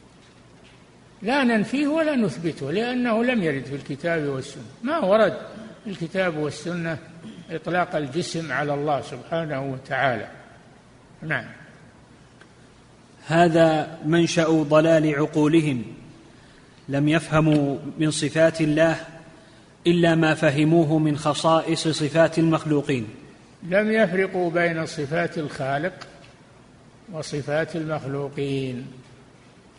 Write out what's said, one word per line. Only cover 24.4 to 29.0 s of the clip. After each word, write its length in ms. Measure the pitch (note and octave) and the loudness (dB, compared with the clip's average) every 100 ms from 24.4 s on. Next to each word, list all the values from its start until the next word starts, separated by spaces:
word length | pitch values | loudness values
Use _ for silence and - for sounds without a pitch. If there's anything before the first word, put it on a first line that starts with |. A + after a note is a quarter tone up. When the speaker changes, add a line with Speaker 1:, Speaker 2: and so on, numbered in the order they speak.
| F3+ | -2
Speaker 1:
بين 340 | E3 E3+ D#3+ D#3+ | 0 0 -2 -6
صفات 520 | - C#3 E3 E3+ E3+ | -6 -4 -2 -2 -4
الخالق 560 | D3 - C3+ C#3 F3 - - - - - - - - - - - - | -8 -6 -4 -2 -4 -8 -18 -20 -20 -20 -20 -20 -20 -20 -20 -20 -14
وصفات 640 | D#3+ C#3+ D3+ C3 D3 D#3 E3+ | -12 -8 -8 -2 -2 -2 -6
المخلوقين، 1120 | D#3 D3+ C3+ C#3 C#3 C#3+ C#3 C3+ C3 A#2+ C#3 - | -6 -6 -6 -6 -6 -6 -4 -4 -4 -8 -12 -18